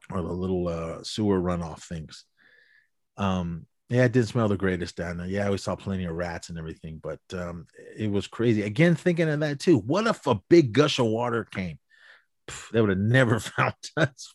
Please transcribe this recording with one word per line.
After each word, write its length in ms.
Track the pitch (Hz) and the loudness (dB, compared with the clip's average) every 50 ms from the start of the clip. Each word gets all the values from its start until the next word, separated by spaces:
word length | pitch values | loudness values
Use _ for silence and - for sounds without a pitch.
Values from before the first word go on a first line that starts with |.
| - _ | -16 _
or 120 | 92 95 85 | -6 -6 -4
the 100 | 85 87 | -4 -4
little, 360 | 90 92 92 92 90 87 87 | -4 -2 -2 -2 -2 -2 -2
uh, 340 | 85 82 82 80 78 - - | -4 -4 -6 -8 -8 -10 -10
sewer 380 | - - - 107 101 98 92 | -10 -4 -2 0 2 2 2
runoff 420 | 87 90 87 87 85 80 76 - - | 2 0 -2 -2 -4 -8 -10 -14 -14
things. 420 | - 87 80 78 - - - - _ _ _ _ _ _ _ _ _ _ _ _ _ _ _ _ _ _ | -12 -12 -12 -12 -12 -16 -20 -20 _ _ _ _ _ _ _ _ _ _ _ _ _ _ _ _ _ _
Um, 500 | - 98 98 95 92 87 85 85 82 - _ _ _ _ _ | -4 -2 -2 0 -2 -2 -4 -6 -8 -12 _ _ _ _ _
yeah, 160 | 120 123 127 | 2 2 2
it 80 | 123 110 | 4 4
didn't 160 | 127 117 104 | 2 0 2
smell 200 | - 123 113 104 | 0 0 0 0
the 80 | 101 | 0
greatest 400 | 95 98 95 92 85 90 85 - | 0 0 0 0 -2 -4 -8 -8
down 200 | - 85 87 87 87 | -8 -8 -8 -8 -8
there. 80 | 87 | -8
Yeah, 240 | 90 95 101 101 101 | -6 -4 -2 -2 -2
we 80 | 101 95 | -2 -2
saw 180 | - - 92 | -4 -6 -6
plenty 280 | - - 104 98 92 92 | -6 -6 -6 -4 -4 -4
of 100 | 87 82 | -4 -4
rats 340 | 82 87 87 85 85 - - | -6 -6 -6 -6 -10 -10 -12
and 100 | 85 85 | -12 -10
everything, 420 | 80 80 78 - - 82 80 78 - | -10 -12 -12 -12 -14 -14 -14 -10 -10
but, 180 | 78 76 - _ _ 92 | -10 -10 -10 _ _ -10
um, 320 | 90 90 87 85 87 80 - _ - - - - | -8 -8 -8 -10 -12 -16 -18 _ -20 -20 -20 -10
it 140 | - 110 107 | -6 -4 0
was 160 | 101 101 92 | 0 -2 -2
crazy. 360 | - - - 113 120 113 107 98 | -4 -4 0 2 4 4 4 2
Again, 320 | 104 104 120 160 175 170 | -2 2 4 4 4 4
thinking 340 | 160 - 180 175 160 170 156 | 2 0 -2 0 0 0 0
of 120 | 147 147 | 0 -2
that 200 | 156 151 143 139 | -2 -4 -4 -2
too. 180 | - 190 170 117 | 4 4 4 4
What 280 | 90 117 151 196 220 | 4 0 -2 0 2
if 200 | 226 208 - - | 0 -2 -2 0
a 140 | 143 120 98 - _ | -2 -2 -2 4 _
big 240 | - 170 160 120 101 | 8 8 8 6 4
gush 260 | 123 113 123 - - | 2 2 2 2 2
of 80 | 123 | 2
water 380 | 110 110 113 120 120 117 117 104 | 2 2 0 0 0 -2 -2 -4
came? 340 | - - 104 92 87 76 - _ _ _ _ _ - - _ _ _ _ _ _ - | -4 -6 -6 -6 -6 -8 -12 _ _ _ _ _ -20 -20 _ _ _ _ _ _ -16
Pff, 220 | - - - - | -16 -16 -14 -2
they 100 | - 113 | 2 2
would 100 | 113 104 | 4 4
have 80 | 95 92 | 2 2
never 420 | 101 110 120 131 131 113 127 110 | 2 4 4 6 6 6 4 0
<laughs> 0 | |
found 340 | - - - - 135 123 - - - - - | -2 -6 -2 0 0 0 -2 -6 -14 -8 -2
us. 380 | 147 160 139 - - - - - | 0 0 0 -2 -8 -18 -20 -10